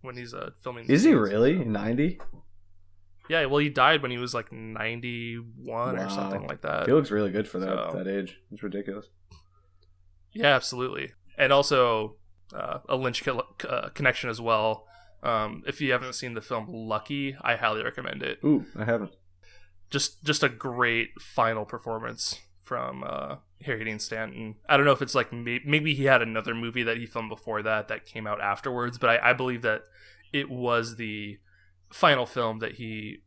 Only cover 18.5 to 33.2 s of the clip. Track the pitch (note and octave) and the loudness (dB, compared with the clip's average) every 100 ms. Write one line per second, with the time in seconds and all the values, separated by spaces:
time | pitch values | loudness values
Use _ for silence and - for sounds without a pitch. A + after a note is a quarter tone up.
18.5 | D3 D3 - A2 A#2 G2 _ _ _ - | 4 2 -6 0 0 -2 _ _ _ -20
19.5 | - - - - C#3+ - - D3+ D3 C#3 | -20 -20 -20 -6 -2 -2 -4 -2 2 2
20.5 | A#2 C3+ A#2+ A#2+ A#2 A2+ - - - A2+ | 0 -6 0 2 2 -2 -8 -6 2 2
21.5 | A2 G#2+ A#2+ - A2 A#2 A#2 - - - | 2 -4 -10 -6 -6 -6 -6 -4 -6 -12
22.5 | - - B2 B2 C3 C3 C#2 C#2 C#3 _ | -20 -8 -6 -4 -6 -8 -6 -8 -12 _
23.5 | _ - A2+ A2 G#2+ - A2 A2 - A2 | _ -8 -6 -6 -6 -6 -6 -8 -10 -12
24.5 | G#2+ - C#3+ C#3+ C3 C3 C3+ A#2 A#2+ A#2 | -12 2 4 6 4 2 0 -2 -6 -6
25.5 | A#2+ C#3+ D3+ D#3 C#3 C#3 C3 A2+ A2 A2 | -6 0 0 2 0 4 6 4 -2 -4
26.5 | A#2 A#2 B2 A#2 A#2 A#2 A#2 A2 G#2+ - | -6 -4 -2 -2 -2 -4 -8 -8 -10 -6
27.5 | G#2+ G#2+ G#2+ - A2 - A2+ G#2+ G#2 G2+ | -4 0 -2 -2 -10 -10 -10 -6 -2 -2
28.5 | G2 C3+ B2 A#2+ A#2+ A#2+ A#2 A#2+ B2 B2+ | -2 -2 -4 -4 0 4 6 4 2 0
29.5 | A#2+ A#2 G#2+ - - - - - C#3+ C#3 | -2 -2 -2 -6 -20 -20 -20 -6 -4 -4
30.5 | B2+ A#2+ A#2 A2+ A2+ A2+ G#2+ G#2 G2 _ | -4 0 0 0 -6 -8 -8 -10 -12 _
31.5 | _ _ _ _ - E3+ C#3 A#2+ B2+ A#2 | _ _ _ _ 4 4 6 2 -2 -2
32.5 | A2 A2+ - A2+ A2 G#2+ - | -2 -8 -8 -10 -8 -10 -14